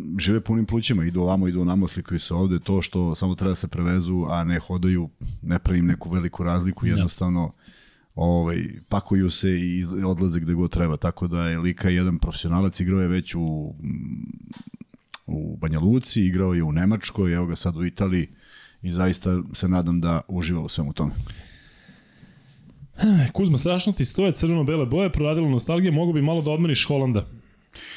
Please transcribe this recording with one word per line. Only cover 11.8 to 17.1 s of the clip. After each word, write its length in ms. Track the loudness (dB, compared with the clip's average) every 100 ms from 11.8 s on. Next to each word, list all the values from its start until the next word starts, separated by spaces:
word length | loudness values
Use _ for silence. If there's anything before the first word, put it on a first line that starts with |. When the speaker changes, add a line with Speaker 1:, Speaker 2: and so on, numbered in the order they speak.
| 2
Speaker 1:
jedan 280 | 2 2 0
profesionalac, 640 | -2 -2 -2 2 2 0
igrao 220 | 0 2
je 60 | 2
već 260 | 0 -2 -4
u, 400 | -2 -4 -6 -8 -8 -6 -8 -8 -10 -14 -16 -18 -18 -20 -20 -20 _ -16 -8
u 300 | -6 -6 -6
Banja 220 | -2 0
Luci, 420 | 2 2 0 0
igrao 320 | 2 2 2
je 100 | 2
u 80 | 2
Nemačkoj, 600 | 2 2 0 -4